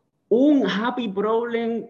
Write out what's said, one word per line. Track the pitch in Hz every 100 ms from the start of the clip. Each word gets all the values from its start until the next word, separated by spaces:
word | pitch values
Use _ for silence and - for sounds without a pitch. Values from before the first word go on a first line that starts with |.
| _ _ _
un | 226 285 285
happy | 196 185 233 247 233
problem, | 185 208 226 240 233 233 233 -